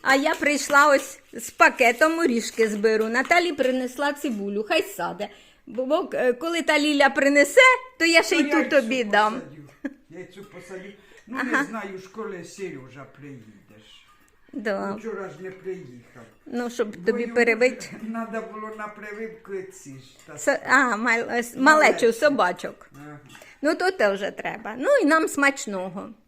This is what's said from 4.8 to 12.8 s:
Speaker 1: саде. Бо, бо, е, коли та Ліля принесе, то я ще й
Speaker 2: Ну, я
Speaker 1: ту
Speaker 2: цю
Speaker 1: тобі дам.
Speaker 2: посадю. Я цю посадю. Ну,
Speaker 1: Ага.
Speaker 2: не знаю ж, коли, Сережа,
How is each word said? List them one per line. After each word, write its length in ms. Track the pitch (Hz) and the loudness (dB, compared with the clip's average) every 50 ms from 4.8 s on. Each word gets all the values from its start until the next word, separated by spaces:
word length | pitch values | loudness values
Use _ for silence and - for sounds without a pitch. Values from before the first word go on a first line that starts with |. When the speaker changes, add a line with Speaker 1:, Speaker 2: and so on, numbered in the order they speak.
Speaker 1:
саде. 480 | - - - - 170 175 - 180 202 - - - - _ _ _ _ | -2 -2 -8 -8 -6 -8 -6 -8 -10 -12 -12 -20 -20 _ _ _ _
Бо, 180 | - 202 226 262 | -10 -6 -6 -2
бо, 240 | 262 302 349 330 - - | 0 0 -2 -2 -4 -4
е, 200 | - 247 254 240 | 0 0 0 0
коли 280 | 240 311 330 339 330 | -2 -4 -4 -4 -2
та 180 | - - 311 294 | 0 0 2 2
Ліля 300 | 294 302 294 277 277 277 | 2 2 4 4 4 4
принесе, 520 | 277 302 277 277 285 285 285 370 - 480 508 523 508 508 - - _ _ | 4 4 2 4 6 6 4 6 8 8 8 8 6 4 -2 -14 _ _
то 60 | 330 | 0
я 180 | 339 330 330 - | 4 6 4 4
ще 120 | - 370 | 4 2
й 80 | 330 277 | 2 2
Speaker 2:
Ну, 60 | 285 | 2
я 60 | 294 | 2
Speaker 1:
ту 80 | 320 254 | 0 2
Speaker 2:
цю 60 | 233 311 277 | 4 2 2
Speaker 1:
тобі 220 | 240 220 262 254 233 | 2 2 -2 -2 0
дам. 300 | 208 208 208 214 214 226 262 | 2 4 4 4 2 0 -4
Speaker 2:
посадю. 540 | - - - - 143 - _ _ - 269 - _ _ _ | -12 -14 -20 -20 -20 -20 _ _ -12 -12 -12 _ _ _
Я 140 | 160 180 180 | -18 -18 -18
цю 180 | - - 196 196 | -18 -18 -20 -20
посадю. 460 | - - 180 180 - 190 180 185 202 - - _ _ - - _ | -18 -20 -20 -18 -16 -16 -14 -14 -16 -20 -20 _ _ -20 -20 _
Ну, 100 | - 240 262 | -12 -8 -6
Speaker 1:
Ага. 160 | 254 247 311 | -4 -2 -2
Speaker 2:
не 60 | 277 285 | -2 -2
знаю 340 | - 220 220 196 196 190 | -4 -8 -12 -12 -12 -14
ж, 120 | 185 185 - | -14 -16 -16
коли, 320 | - 220 220 202 190 175 170 | -14 -12 -12 -10 -12 -12 -14
Сережа, 600 | 175 - - 196 175 147 135 | -16 -12 -12 -12 -10 -10 -14